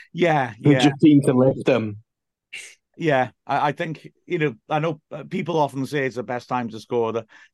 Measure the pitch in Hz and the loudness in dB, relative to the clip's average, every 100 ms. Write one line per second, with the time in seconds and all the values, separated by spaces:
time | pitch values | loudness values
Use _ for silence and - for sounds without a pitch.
0 | - 165 170 151 123 110 143 131 143 143 | -14 0 2 2 -2 0 2 4 4 4
1 | 151 143 139 127 131 127 151 120 110 104 | 6 6 4 4 2 2 0 0 0 -10
2 | _ _ _ _ _ - - _ _ - | _ _ _ _ _ -20 -20 _ _ -4
3 | 165 131 117 _ - 135 147 147 165 147 | 0 2 0 _ -4 -2 -2 -2 -8 -8
4 | - _ - 175 151 113 - 151 165 156 | -14 _ -8 -2 -2 -4 -6 -4 -4 -6
5 | _ 147 143 196 170 160 139 135 127 143 | _ -18 -10 -8 -4 -2 -2 -2 -6 -4
6 | 131 117 110 123 - 123 117 107 - 120 | -4 -6 -8 -10 -6 -6 -6 -12 -6 -4
7 | 113 113 - - - | -2 -4 -8 -20 -16